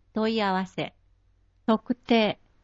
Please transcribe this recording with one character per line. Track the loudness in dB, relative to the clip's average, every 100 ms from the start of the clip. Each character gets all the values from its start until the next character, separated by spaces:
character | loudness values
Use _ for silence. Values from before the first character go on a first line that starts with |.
| _
問 | -4 -2
い | 0
合 | 0
わ | -2 -4
せ、 | -8 -10 -12 _ _ _ _ _ _ 0
特 | 0 -2
定 | -8 0 2 2 -2 _ _